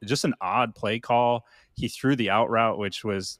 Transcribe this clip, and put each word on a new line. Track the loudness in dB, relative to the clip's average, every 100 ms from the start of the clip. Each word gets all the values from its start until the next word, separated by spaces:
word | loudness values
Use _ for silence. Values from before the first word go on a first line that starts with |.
just | -4 -2 -2
an | -2
odd | -2 0 0 -2
play | -4 -4
call. | 0 2 4 0 -4 -20 _
He | -8 -8
threw | -2 0 2
the | 4
out | 2 4
route, | 2 2 0
which | -4 -4 -4
was | -4 -4 -12